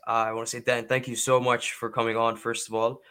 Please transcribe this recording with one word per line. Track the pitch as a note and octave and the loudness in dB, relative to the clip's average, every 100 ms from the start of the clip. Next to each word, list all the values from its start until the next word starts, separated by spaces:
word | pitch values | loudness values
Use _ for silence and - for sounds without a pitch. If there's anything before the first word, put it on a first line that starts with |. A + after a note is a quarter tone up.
| - | -2
Uh, | |
I | A2+ A2 | 0 0
wanna | A2+ A2+ | -2 -6
say, | A#2+ | -4
Dan, | A#2+ A#2+ A2+ | 0 0 2
thank | B2+ B2 | 0 0
you | A2+ | -4
so | - B2+ | 2 4
much | B2 A#2 - | 4 2 0
for | - A#2 | -6 -4
coming | B2 A2+ A2+ | -2 0 2
on, | A#2 G#2+ | 0 0
first | A#2 A2+ - | -4 -4 -4
of | |
all. | A2 A#2 C3 - | 0 0 -2 -12